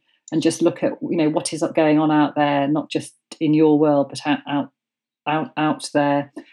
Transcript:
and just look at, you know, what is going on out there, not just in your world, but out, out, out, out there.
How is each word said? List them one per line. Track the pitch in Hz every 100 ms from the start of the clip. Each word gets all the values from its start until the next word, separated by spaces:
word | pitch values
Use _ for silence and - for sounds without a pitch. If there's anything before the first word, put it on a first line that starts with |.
| _ _ -
and | 170
just | - -
look | 170 -
at, | 156 -
you | - 175
know, | 151
what | 160 -
is | 156 160 -
going | 156 151
on | 156
out | 151 143 -
there, | 147 143 139
not | 151 147
just | 156 - - _ -
in | 160
your | 151 156 147
world, | 156 143 139
but | 135 151
out, | 139 -
out, | 143 135 _ _ _ _ _ -
out, | 156 - -
out | 151 151 -
there. | 147 143 143 139 - -